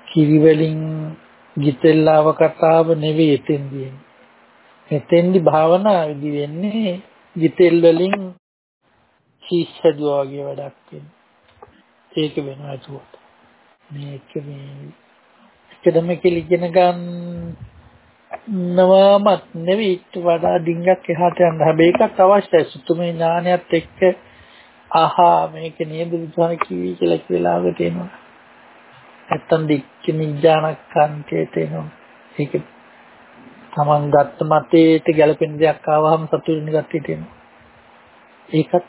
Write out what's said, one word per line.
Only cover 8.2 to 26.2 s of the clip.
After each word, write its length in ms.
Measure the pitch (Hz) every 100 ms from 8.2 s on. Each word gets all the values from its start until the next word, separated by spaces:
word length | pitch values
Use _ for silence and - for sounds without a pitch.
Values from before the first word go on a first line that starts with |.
| 185 180 _ _ _ _ _ _ _ _ _ _
චීස් 260 | - 170 165
හැදුවා 480 | - 165 147 147 143
වගේ 220 | 135 139
වැඩක් 420 | 143 139 143 - _
වෙනවා. 320 | 156 147 _ _ _ _ _ - _ _ _ _
ඒක 220 | - 151 151
වෙනවා 360 | 139 135 143
ඒකට. 420 | 135 - 139 - - _ _ _ _ _ _ _
මේක 420 | 143 143 139 - 156
මේ 280 | 143 139 139 139 143 - _ _ _ _ _ _ _
එකදම 380 | _ 180 165 170
කියලා 280 | 170 180 170
ඉගෙන 240 | 160 175 175 175 180 175 175 175 175 170 170 165 - - _ _ _ _ _ -
ගන්නවමත් 1040 | - 190 175 180 185 190 196 202 202 185 - 170
නෙවෙයි, 340 | 170 196 214
ඊට 240 | 180 - 190
වඩා 400 | 175 170 175 180
ඩිංගක් 500 | 165 170 175 185 -
එහාට 320 | 165 175 170
යන්න. 180 | 175 160
හැබැයි 340 | 156 156 165
ඒකත් 260 | - 214 -
අවශ්‍යයි. 460 | 190 202 196 170 147
සුත්තමේ 420 | 139 - 165 175
ඥානයත් 640 | 165 165 170 175 180 -
එක්ක 280 | 165 - - 185 185 - _ _ - _ _ _
"ආහා 500 | 160 160 - 175 170 160
මේක 320 | 156 165 156
නේද 300 | 156 160 170
බුදුහාම 420 | 170